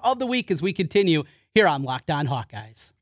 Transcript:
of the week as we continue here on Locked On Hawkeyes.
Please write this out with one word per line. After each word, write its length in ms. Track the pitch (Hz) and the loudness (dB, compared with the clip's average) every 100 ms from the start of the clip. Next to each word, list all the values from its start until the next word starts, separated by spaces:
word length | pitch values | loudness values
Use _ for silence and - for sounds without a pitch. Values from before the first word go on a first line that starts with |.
of 140 | 240 254 | -2 0
the 80 | 254 | 0
week 240 | 254 - | -2 -2
as 140 | 165 | -2
we 100 | 180 | -2
continue 520 | 190 175 202 190 156 143 _ _ | -2 0 2 2 2 -2 _ _
here 140 | 220 196 | 2 4
on 160 | 139 | 2
Locked 260 | 135 127 - | -4 -6 -4
On 180 | 147 143 | -4 -2
Hawkeyes. 640 | 131 107 104 110 113 - _ | -4 -8 -14 -18 -18 -20 _